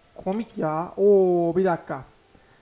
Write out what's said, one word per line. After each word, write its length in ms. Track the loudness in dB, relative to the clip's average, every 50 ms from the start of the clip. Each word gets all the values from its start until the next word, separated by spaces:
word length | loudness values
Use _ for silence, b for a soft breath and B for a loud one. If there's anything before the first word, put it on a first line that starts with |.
| _ _ _ -10 -8
komik 340 | -6 -6 -6 -8 -8 -8
ya. 360 | -6 -6 -4 -4 -6 -6 -8 -4
Oo 560 | 0 4 4 6 6 4 4 2 2 0 0 0
bir 100 | 0 0
dakika. 360 | 0 -2 -4 -6 -10 -12 -12 -14 -18 _ _ _ b b b b b b b